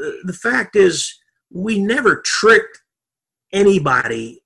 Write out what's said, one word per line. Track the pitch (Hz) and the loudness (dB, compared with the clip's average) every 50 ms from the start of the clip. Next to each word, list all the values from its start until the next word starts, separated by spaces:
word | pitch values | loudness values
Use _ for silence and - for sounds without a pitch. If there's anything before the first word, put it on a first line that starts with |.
Uh, | 147 151 - - - | -10 -10 -10 -10 -10
the | 185 180 | -12 -10
fact | - - 233 247 247 208 - - | -8 -6 -4 -4 -4 -4 0 2
is, | 208 190 180 160 147 - - - _ _ _ _ _ _ _ | 4 4 4 2 0 -6 -8 -12 _ _ _ _ _ _ _
we | - 175 190 226 220 196 | -12 -8 -6 -4 -2 -2
never | 196 208 233 294 254 208 143 - | -2 0 -2 0 2 0 0 0
tricked | - - - - - 220 226 208 - - - - _ _ _ _ _ _ _ _ _ _ _ _ _ _ | -2 -6 -4 0 4 4 4 4 2 -2 -10 -20 _ _ _ _ _ _ _ _ _ _ _ _ _ _
anybody | 190 196 202 202 196 185 147 143 127 123 117 117 117 113 113 113 - - _ | -2 2 4 4 4 2 2 0 0 0 -2 -4 -6 -8 -10 -12 -16 -20 _